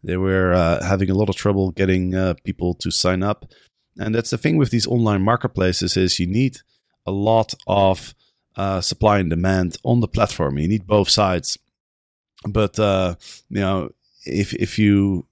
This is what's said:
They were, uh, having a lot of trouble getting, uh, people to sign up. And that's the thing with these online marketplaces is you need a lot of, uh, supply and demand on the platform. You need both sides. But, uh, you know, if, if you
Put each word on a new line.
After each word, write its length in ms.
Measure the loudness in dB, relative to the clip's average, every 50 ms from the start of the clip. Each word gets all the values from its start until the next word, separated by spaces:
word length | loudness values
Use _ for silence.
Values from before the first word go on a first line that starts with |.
| -6
They 140 | -4 -4 -2
were, 360 | 0 2 2 2 2 4 4
uh, 300 | 4 4 2 2 0 0
having 260 | -2 0 0 0 0
a 40 | 2
lot 160 | 0 0 0
of 80 | -2 -2
trouble 340 | 0 0 0 2 0 -2
getting, 420 | 0 -2 0 2 2 2 0 -2 -2
uh, 200 | -2 0 -2 -2 -4 _
people 300 | -10 -8 _ -2 -4 -4
to 180 | -4 -6 -6
sign 320 | -4 -2 0 0 0 0 -2
up. 220 | -4 -4 _ -8 -20 _ _ _ _ _ _ _ _ _ -10
And 160 | -6 -4 -2
that's 180 | -2 -2 -2
the 60 | -6 -2
thing 200 | -2 0 2 2
with 120 | 2 2
these 160 | 0 -2 0
online 360 | 0 0 0 2 2 2 0
marketplaces 760 | 2 0 0 0 -2 -4 -2 0 0 0 0 0 -2 -2 0
is 240 | 2 2 2 0 -2
you 80 | -2 -2
need 300 | 0 0 0 -2 -2 -6 _ _ _ _ _ _ _ _ _
a 60 | -6
lot 420 | -4 -2 0 2 2 2 2 0 -6 -14 -4 0
of, 460 | 2 2 4 2 2 0 -4 -16 -18 _ _ _ _ _ _ _ _ -6
uh, 240 | -4 -4 -2 -2
supply 380 | -4 -4 -4 0 2 2 4 2
and 100 | 2 0
demand 480 | -2 0 0 2 2 2 0 -2 -4 -6 _
on 180 | 0 0 0
the 60 | 0 0
platform. 480 | 0 -2 -2 -2 -2 -2 -2 -2 -2 -2
You 100 | -2 0
need 180 | -2 -2 -2
both 240 | 0 2 2 2 2
sides. 480 | 2 0 2 0 0 -2 -4 -6 -10 -10 _ _ _ _ _ _ _ _ _ _ _ _ _ _ _ _ _
But, 320 | -4 -2 0 0 0 _ 0
uh, 380 | 2 2 2 2 0 0 -4 -6 -12 -20 -20 -20 _ _
you 120 | -4 -2
know, 300 | 0 0 0 -2 -4 -6 -10 _ _ _ _ _ -12
if, 280 | -6 -2 -2 -2 -2 -2
if 220 | -6 -4 -4 0 2
you 480 | 4 4 6 4 4 2 0 -2 -6 _